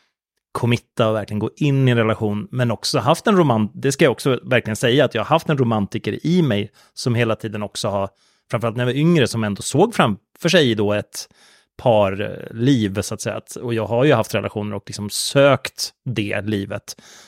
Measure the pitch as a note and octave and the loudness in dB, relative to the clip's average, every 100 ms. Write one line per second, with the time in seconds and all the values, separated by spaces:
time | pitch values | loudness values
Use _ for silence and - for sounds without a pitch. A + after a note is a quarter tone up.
0 | _ _ _ _ _ - A#2 A#2 - - | _ _ _ _ _ -2 0 0 -2 -2
1 | A2 A2 G2 G#2 A2 - D3 C3+ C3 A#2 | 0 0 -4 -4 -4 -2 0 2 4 4
2 | A2 A2 G#2+ G#2 - B2+ A#2+ G#2+ - C#3 | 2 0 -2 -4 -6 -4 -2 -2 -4 0
3 | A2+ E3+ A#3 F#3+ D3+ A2 G#2+ - C3+ - | 0 0 2 2 4 2 -2 -2 -4 2
4 | D3+ A2 C#3+ B2 G#2 A#2+ A2 A2 A#2+ C3+ | 2 2 0 -2 0 -2 0 -2 2 2
5 | B2+ A2 G#2 D#3+ - C#3 A#2 A2 G2 A2+ | 2 0 0 0 2 0 2 0 -2 -4
6 | G#2+ G#2+ D#3+ F3+ D3 G2+ G#2+ _ _ - | -6 -4 0 2 2 0 -4 _ _ -6
7 | B2+ A#2 A2+ G#2+ A2 G#2 G2+ - G#2+ G2 | -2 0 0 -2 -6 -8 -8 -6 -4 -2
8 | G2 - _ _ - A#2+ A#2 A2 B2 C3+ | -4 -8 _ _ -8 -4 -2 -2 -2 2
9 | E3 E3+ A2 A2+ G#2 G2 - C3+ A#3 - | 4 4 2 0 -4 -4 -2 2 2 4
10 | C3+ G2 _ _ E3+ F3+ C3 G#2+ G#2 G#2 | 2 0 _ _ 0 2 2 2 0 -2
11 | - - - _ _ _ _ - B2+ A2 | -4 -12 -16 _ _ _ _ -2 2 4
12 | G2 G2 G#2+ F#2+ - A2+ B2+ C3 G2+ G2+ | 4 0 -6 -10 -12 0 2 4 2 -2
13 | - G#2+ A2+ G2+ - - B2 A2+ G#2 A#2 | -4 -6 -6 -8 -10 -10 -6 -4 -2 2
14 | D3+ A#2+ G#2+ G#2+ G#2 G#2+ G#2 G2+ - - | 4 4 2 -4 -4 -6 -6 -8 -10 -10
15 | G#2 - - C#3 C#3 C3 - - - - | -8 -6 0 4 4 4 -2 -8 -10 -8
16 | C3 A2 G2+ G2+ G2+ G2+ G2+ G2+ - - | -6 -4 -4 -4 -2 -4 -4 -10 -12 -20
17 | - - | -20 -20